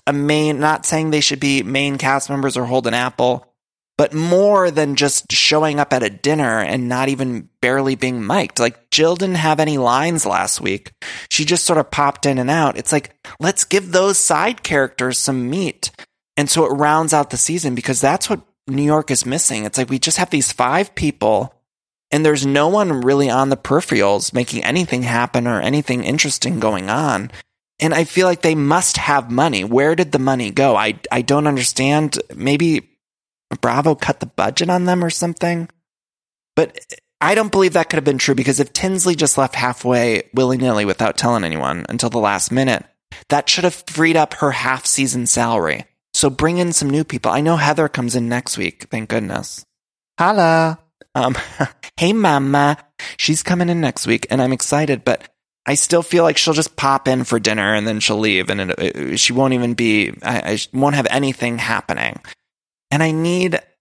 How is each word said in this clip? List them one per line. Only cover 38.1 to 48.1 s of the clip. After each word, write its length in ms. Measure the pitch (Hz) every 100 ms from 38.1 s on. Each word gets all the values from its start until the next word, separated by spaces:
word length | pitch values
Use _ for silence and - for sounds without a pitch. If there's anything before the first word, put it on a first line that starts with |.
| 131
true, 180 | - 131
because 240 | 127 131
if 120 | 139
Tinsley 440 | - 190 190 185 156
just 220 | 147 -
left 180 | 135 131
halfway 760 | 127 120 123 120 120 110 -
willy-nilly 520 | 123 127 131 127 107 101
without 320 | 92 113 -
telling 260 | 117 117
anyone 420 | 85 76 65 85 -
until 200 | 120 117
the 100 | 117
last 320 | 104 98 -
minute, 340 | 123 131 110 - _ - - -
that 200 | 143 -
should 160 | - 175
have 180 | - -
freed 280 | 156 165 160
up 200 | 151 -
her 160 | 147
half-season 720 | 120 123 127 - - 135 123 120
salary. 600 | - 117 113 80 57 - _ _
So 160 | - 143
bring 300 | 127 156 175
in 120 | 175
some 180 | 160 143
new 140 | 147
people. 260 | 156 123 -
I 120 | 113
know 160 | 156 170
Heather 320 | 147 147 151
comes 260 | - 120